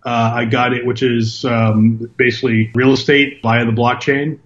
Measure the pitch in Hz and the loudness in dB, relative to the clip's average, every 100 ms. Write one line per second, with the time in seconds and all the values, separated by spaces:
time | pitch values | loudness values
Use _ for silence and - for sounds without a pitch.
0 | 123 117 113 117 117 123 123 123 123 117 | -4 -2 0 0 -2 0 0 0 -4 -2
1 | 127 117 113 - 127 117 110 107 113 110 | 0 0 -2 -4 -2 0 2 4 2 0
2 | 117 - 123 113 127 113 110 120 131 131 | -8 -2 -2 0 -2 0 0 2 2 2
3 | - 143 139 - 113 117 117 110 120 123 | 2 2 2 -2 -2 0 0 0 0 0
4 | - 139 147 139 | -2 -2 -2 -8